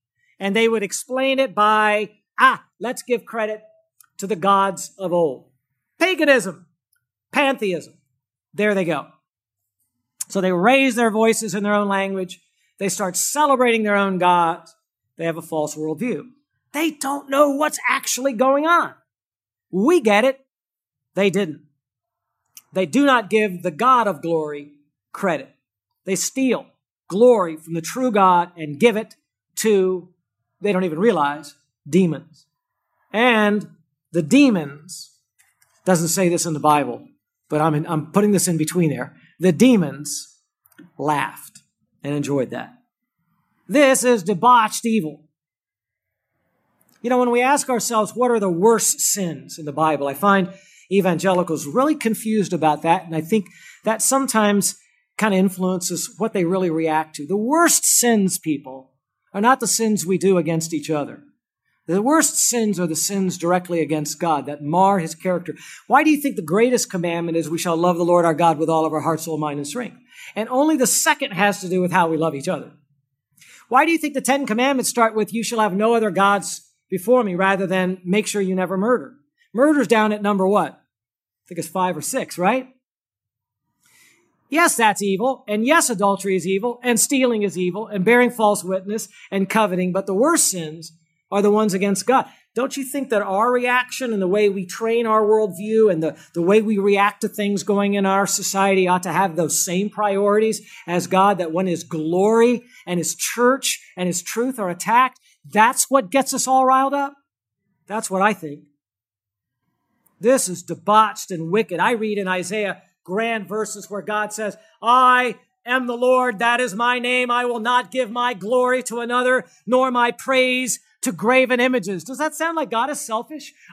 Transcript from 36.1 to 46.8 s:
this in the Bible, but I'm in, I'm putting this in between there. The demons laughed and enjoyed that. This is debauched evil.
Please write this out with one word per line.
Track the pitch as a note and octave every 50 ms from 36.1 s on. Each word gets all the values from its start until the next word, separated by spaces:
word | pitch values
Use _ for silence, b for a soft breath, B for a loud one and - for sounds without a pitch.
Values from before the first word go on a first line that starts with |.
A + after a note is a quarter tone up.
| E3+ G3 F#3 E3+
this | F3 D#3+ -
in | F3 D#3
the | C#3+
Bible, | D3+ D3+ D3 D3 C3+ B2 A#2 - - - _ _ _ _ _ _ _ -
but | D#3 D3+
I'm | D#3 D#3+ D3+
in, | D3+ E3
I'm | E3+ E3 D#3 D3+ -
putting | - G3+ G#3 G#3
this | G3+ E3+ - F3+
in | E3
between | D#3 D#3 D#3+ E3+ F3+ E3 D3+
there. | B2+ A#2+ C3+ - b b b b b b
The | E3 F#3
demons | D3+ C#3 A#3 C4 A#3+ G3 D#3+ C#3 C3+ C#3 D3 - - - - - _ _ _ _ _ _ _ _ _ _ - - _
laughed | - C#3 D3+ D3 C#3 B2+ F#2+ - - - - _ - _ _ _ _ _ _ _ _
and | - C#3 D3
enjoyed | D3 C#3+ C#3+ C#3+ C3+ A#2+ -
that. | A#2+ B2 A2+ - _ _ _ _ _ _ _ _ _ _ _ _ _ _ _ _ _ _ _ -
This | G3 D4 C#4 C4 C4 -
is | A#3 B3 A#3+ G#3
debauched | D#3+ F#3+ G3+ D3+ A3+ B3 B3 A#3 A3 G#3+ - - -
evil. | A#3 A3 G#3+ D#3 D3+ - - _ _ _ _ _ _ _ _ _ _ _ _ _ _ _ _ _ _ _ _ _ _ _ _ _ _ _ _ _ _ _ _